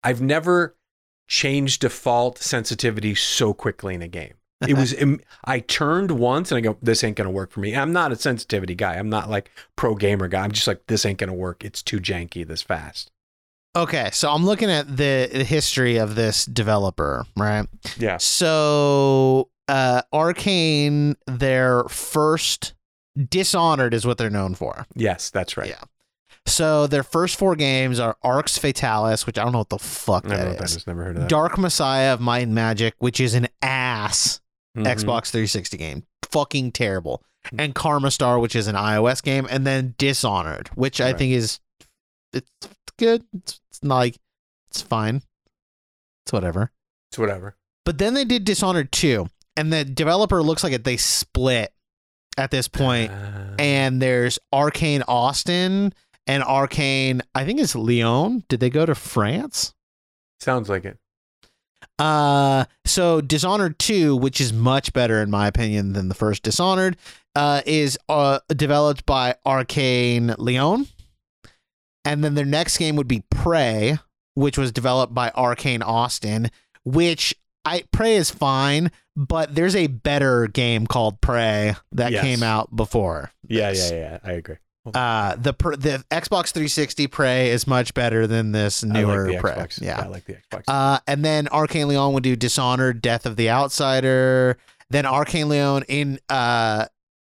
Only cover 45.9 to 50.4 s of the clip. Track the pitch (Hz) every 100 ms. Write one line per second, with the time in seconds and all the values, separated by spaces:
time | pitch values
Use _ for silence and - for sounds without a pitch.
45.9 | _ _ _ - 110 90 85 113 _ _
46.9 | _ _ - 107 95 98 _ _ _ -
47.9 | 151 202 269 247 247 196 202 196 180 131
48.9 | - 160 113 87 _ _ - 156 160 139
49.9 | 131 156 180 208 185